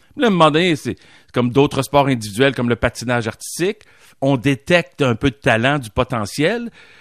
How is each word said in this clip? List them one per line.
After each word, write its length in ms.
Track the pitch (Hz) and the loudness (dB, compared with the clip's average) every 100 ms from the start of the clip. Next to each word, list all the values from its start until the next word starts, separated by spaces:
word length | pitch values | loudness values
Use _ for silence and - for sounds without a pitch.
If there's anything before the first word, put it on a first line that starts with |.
| _ - | _ -2
Là, 80 | 240 | 0
à 20 | |
un 40 | |
moment 200 | 180 156 | 4 4
donné, 240 | 147 185 151 | 4 0 0
c'est 200 | 120 - - - _ | -4 -10 -12 -20 _
comme 160 | 127 120 | -2 0
d'autres 320 | 123 143 139 | 2 2 0
sports 260 | 131 143 139 | 0 2 2
individuels 480 | 123 107 98 139 127 | 0 -4 0 0 0
comme 120 | 120 | -2
le 80 | 117 | 0
patinage 520 | 123 - 120 120 110 | -2 -4 -4 -4 -4
artistique, 520 | - - - 180 - _ _ _ - | -8 -10 -6 -6 -6 _ _ _ -4
on 180 | 139 135 | -2 0
détecte 640 | 139 135 - 175 165 - | 0 -2 2 0 0 -2
un 140 | 131 120 | 0 0
peu 140 | 139 | -2
de 60 | - | 0
talent, 440 | 131 113 127 147 | 0 2 2 0
du 100 | 110 | -4
potentiel. 800 | - 120 117 101 - 160 233 233 - - - | -4 -2 -4 -6 -2 -2 -2 -8 -16 -20 -20